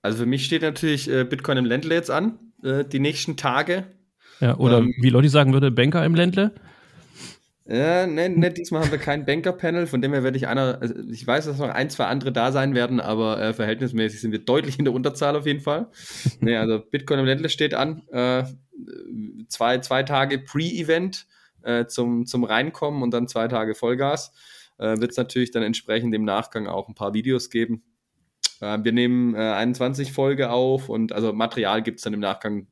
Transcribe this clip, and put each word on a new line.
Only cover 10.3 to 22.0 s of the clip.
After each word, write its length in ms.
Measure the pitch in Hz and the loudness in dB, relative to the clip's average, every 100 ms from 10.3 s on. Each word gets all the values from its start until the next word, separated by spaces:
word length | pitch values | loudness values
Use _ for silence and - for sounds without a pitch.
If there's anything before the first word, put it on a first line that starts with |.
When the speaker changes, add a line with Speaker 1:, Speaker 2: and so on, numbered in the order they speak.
| 131 | 0
Speaker 1:
ich 100 | - | 0
einer, 320 | 127 131 135 | 0 0 0
also 140 | 120 - - | -4 -6 -10
ich 160 | 117 123 | -8 0
weiß, 200 | 139 156 | 0 0
dass 120 | 139 | -4
noch 100 | 135 | -2
ein, 220 | - 143 | -2 -2
zwei 140 | - | -2
andere 260 | 104 135 127 | -2 0 -2
da 220 | 117 123 | 0 0
sein 240 | 139 135 123 | 2 2 2
werden, 240 | 120 127 | 2 0
aber, 420 | 78 110 110 104 | 0 0 0 0
äh, 120 | 107 | -2
verhältnismäßig 680 | 110 107 110 127 110 110 107 | -2 -2 -2 -2 0 -2 -2
sind 100 | 113 | -6
wir 80 | 107 | -4
deutlich 400 | - 135 143 135 | 0 0 0 0
in 60 | |
der 100 | 139 | 0
Unterzahl 400 | 127 139 139 143 | 2 -2 0 0
auf 120 | 147 147 | 0 -2
jeden 120 | 139 | -2
Fall. 300 | 143 151 233 - - | -2 -4 -6 -12 -18
Speaker 2:
<laughs> 260 | - 131 - | -4 -4 0
Speaker 1:
Ne, 180 | 113 117 | 0 2
also 200 | 110 110 | 2 -2
Bitcoin 400 | - 143 135 139 | -2 -6 0 0
im 80 | 131 | 2
Ländle 220 | 139 160 | 0 -2
steht 260 | - 151 | -2 -2
an, 320 | - 143 160 - | 0 -2 -4 -6
äh, 320 | 127 123 127 131 - _ 320 - - - 110 107 - 113 | -2 0 0 -2 -10 _ -20 -16 -16 -12 -10 -10 -14 -14
zwei, 300 | - 117 127 | -2 0 0
zwei 260 | 131 131 | 0 -2
Tage 340 | 135 139 139 135 | 0 0 0 -2
Pre-Event, 880 | 135 143 165 202 156 165 185 190 - _ _ _ | -4 -4 -2 -4 0 0 0 -6 -16 _ _ _
äh, 240 | - 120 117 | -2 -2 -2
zum, 380 | - | -2